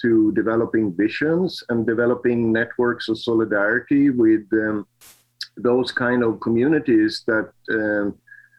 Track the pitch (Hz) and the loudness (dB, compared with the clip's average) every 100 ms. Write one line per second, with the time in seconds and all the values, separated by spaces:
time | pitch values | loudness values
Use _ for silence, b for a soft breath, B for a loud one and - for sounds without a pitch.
0 | 120 113 107 101 104 113 92 117 107 85 | 2 2 2 0 0 0 0 0 -2 0
1 | 104 - 147 170 185 - - 117 113 113 | -2 -2 -2 0 -2 -6 -6 -2 0 0
2 | 117 120 123 120 113 113 117 - 120 117 | 0 0 0 0 0 0 -2 -2 -2 -2
3 | - 110 - 113 110 101 101 120 - 143 | -4 -6 -2 -2 0 0 0 -2 0 2
4 | 143 123 110 110 107 110 110 107 98 _ | 2 4 4 2 0 -2 0 -4 -8 _
5 | - - _ - - - 117 123 123 - | -20 -20 _ -18 -18 -4 0 0 0 -2
6 | 123 123 117 101 - 117 131 156 147 113 | 0 2 0 -2 -2 0 2 0 2 2
7 | 107 - - 110 98 _ - 110 107 104 | 2 0 -2 -2 -2 _ -6 -4 -2 -2
8 | 101 98 B B B | -4 -6 B B B